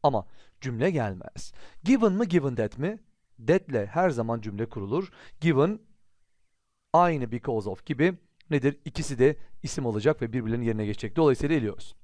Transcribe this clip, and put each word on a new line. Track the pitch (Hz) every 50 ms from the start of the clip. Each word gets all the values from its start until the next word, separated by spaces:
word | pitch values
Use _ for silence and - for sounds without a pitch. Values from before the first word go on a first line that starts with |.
Ama | - - 131 107 92 - - - - - _ _
cümle | - 135 120 113 127 185
gelmez. | 180 147 117 104 95 90 - - - - - - - - - - - - -
Given | 175 262 254 226 214
mı, | 185 202 240
given | 185 170 170 139 139 123
that | 117 110 104 - 123
mi? | 139 180 220 220 _ _ _ _ _ _ _ - 110
That'le | 123 165 190 185 - 139 113 101
her | 101 - 160 185 185
zaman | 143 117 113 113 117 117
cümle | 104 110 101 101 117 -
kurulur. | - 117 98 98 113 165 196 - - - - - - -
Given | 151 165 151 131 143 175 214 214 _ _ - _ _ _ _ _ _ _ _ _ _ _ _ _ _ _ _ _ _ _
aynı | - 165 175 175 165 147 127 113
because | 113 117 - - 120 110 101 104
of | 95 - -
gibi | - 147 120 151 180 185 - _ _ _ _ _ _
nedir? | 156 143 120 143 139 - _
İkisi | 156 - - 160 - 139 117
de | 127 143 151 - - - - -
isim | - 123 - - 139
olacak | 120 107 107 104 147 156 -
ve | 127 113
birbirlerinin | 110 127 113 110 113 120 120
yerine | 113 110 107 107
geçecek. | 104 104 - - 107 -
Dolayısıyla | 170 165 147 131 - - 143 165
eliyoruz. | 151 117 104 98 - - - - -